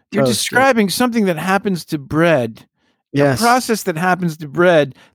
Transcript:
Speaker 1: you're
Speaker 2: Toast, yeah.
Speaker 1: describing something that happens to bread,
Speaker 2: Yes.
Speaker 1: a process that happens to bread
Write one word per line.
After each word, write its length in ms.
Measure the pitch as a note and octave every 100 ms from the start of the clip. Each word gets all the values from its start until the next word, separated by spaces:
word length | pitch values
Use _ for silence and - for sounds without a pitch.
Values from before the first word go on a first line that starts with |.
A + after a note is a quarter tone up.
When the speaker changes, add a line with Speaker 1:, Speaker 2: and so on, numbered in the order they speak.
| _
Speaker 1:
you're 120 | G3+
Speaker 2:
Toast, 60 | C4
yeah. 40 |
Speaker 1:
describing 560 | G#3 - B3 C4+ A#3 G3
something 360 | - B3 A3+ F#3+
that 120 | D#3
happens 480 | F3+ G3 G3+ E3+ -
to 140 | D#3
bread, 680 | B2+ D3 E3+ D3 A2+ G#2+ _ _ _ _ _
Speaker 2:
Yes. 260 | C#3 C#3+ C3
Speaker 1:
a 40 |
process 400 | A#3 B3+ A#3+ G#3+
that 140 | - D#3+
happens 380 | F#3 F3+ F3 D#3
to 100 | D3
bread 480 | C3 F3+ D#3+ C#3 - _